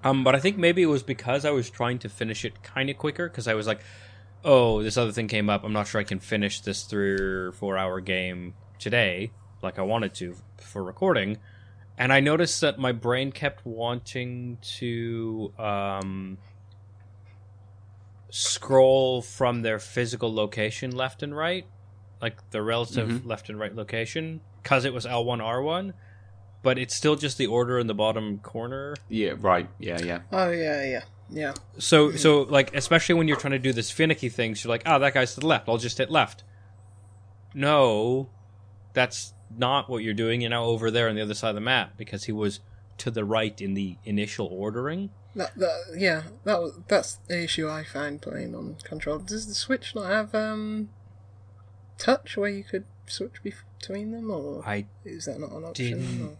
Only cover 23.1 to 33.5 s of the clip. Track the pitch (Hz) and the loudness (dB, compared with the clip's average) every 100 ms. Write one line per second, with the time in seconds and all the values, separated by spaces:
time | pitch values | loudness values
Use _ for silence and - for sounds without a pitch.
23.1 | 117 127 107 - 107 107 107 104 113 113 | -4 -6 -8 -8 -8 -8 -8 -6 -4 -4
24.1 | 160 160 160 - - - 135 135 123 120 | -6 -8 -10 -16 -16 2 2 2 -4 -2
25.1 | 120 117 120 113 123 147 170 196 - - | 0 0 -2 -2 -2 -2 -2 -6 -12 -20
26.1 | - - - - - - 165 123 - 151 | -20 -20 -20 -20 0 2 2 -2 0 2
27.1 | 151 147 - 120 120 120 123 117 104 110 | 2 0 -2 0 2 2 2 0 2 2
28.1 | 110 107 101 101 113 117 135 143 143 - | 2 -4 -6 -8 -10 -8 -8 -10 -12 -6
29.1 | 110 98 69 101 90 90 - - 85 87 | -2 0 2 4 4 2 -8 -6 -4 -4
30.1 | 87 - 190 180 170 156 147 135 131 - | -6 -4 0 0 0 -2 -2 -2 -6 -8
31.1 | - - 156 147 139 - - - 156 151 | -20 -14 -6 -6 -8 -16 -8 6 8 6
32.1 | - 160 147 139 143 135 143 - 165 - | 6 6 6 6 4 4 -2 4 4 4
33.1 | 170 160 143 139 | 4 4 2 0